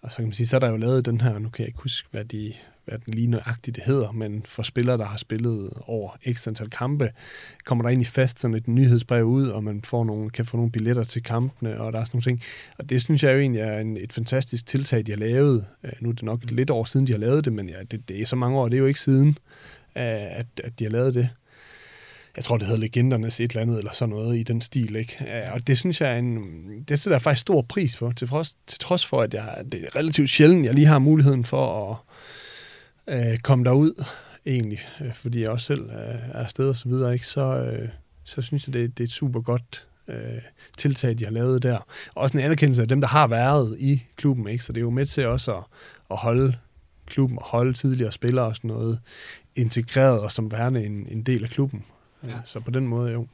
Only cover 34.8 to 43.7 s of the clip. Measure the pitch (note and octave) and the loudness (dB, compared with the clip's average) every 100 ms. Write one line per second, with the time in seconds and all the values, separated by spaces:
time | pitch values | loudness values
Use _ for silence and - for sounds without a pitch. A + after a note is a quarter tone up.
34.8 | - - C#3 A#2 B2 A#2+ A2 A#2 A#2 C#3+ | -10 -12 -10 -8 -4 -2 -2 -2 -2 -4
35.8 | A2+ A2 A2 A#2 A#2 - A#2 - C3+ B2 | -4 -10 -10 -10 -10 -8 -8 -2 0 0
36.8 | B2 B2+ B2 B2 - - C3+ C3 B2 A2+ | -2 0 0 0 -2 -2 0 0 -2 -4
37.8 | A2+ - - _ - - A#2+ D3 - B2+ | -8 -12 -20 _ -14 -8 -4 -4 -4 -2
38.8 | A#2+ A#2+ A#2+ - C#3 A#2+ A#2 B2 A#2+ - | -2 -2 -6 -2 -2 -2 -2 -2 -4 -18
39.8 | - _ - A#2 A2+ A#2 - _ - - | -18 _ -14 -12 -10 -10 -14 _ -20 -4
40.8 | C#3+ C3+ B2+ A#2 G#2+ A2+ B2 C3 B2 A#2 | -2 0 0 -2 -2 -2 2 2 2 -2
41.8 | - - - - C3+ D3 C3+ D#3 D3 B2 | -6 -18 -16 -2 0 2 0 4 4 4
42.8 | A2+ C3+ C3+ C#3+ C#3 A2+ B2 D3 A#2 | 4 2 4 4 4 4 4 4 2